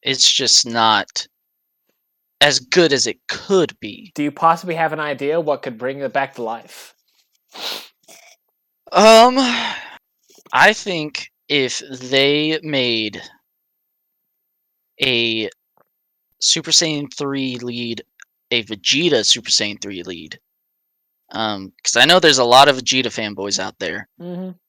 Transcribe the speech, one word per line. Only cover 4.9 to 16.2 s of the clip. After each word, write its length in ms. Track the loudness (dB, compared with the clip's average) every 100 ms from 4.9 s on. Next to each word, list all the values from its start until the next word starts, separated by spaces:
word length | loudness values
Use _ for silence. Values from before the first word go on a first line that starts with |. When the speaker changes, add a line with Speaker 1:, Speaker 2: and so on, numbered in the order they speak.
Speaker 2:
an 60 | -4
idea 420 | -6 -4 -4 -4
what 220 | -2 -4
could 160 | -6 -8
bring 220 | -8 -6
it 120 | -4
back 220 | -4 -4 -6
to 80 |
life? 500 | -10 -10 -14 -20 -20 _ _ _ _ _ _ -14 -12 -12 -14 _ _ -20 -20 _ _ _ _ _ -4
Speaker 1:
Um, 440 | 4 8 8 8 4 0 -2 -4 -8 -16 -20 _ _ _ _ -6
I 180 | 4 4
think 560 | 4 -4 -6 -6 -10 -14 _ _
if 300 | -2 -2 -4 -12 -16 -2
they 500 | 2 2 2 0 -4
made 580 | -4 -2 -2 -2 -4 -8 -18 _ _ _ _ _ _ _ _ _ _ _ _ _ _ _ _ _
a 480 | -2 0 0 -2 -6 -10 _ _ _ _ _ _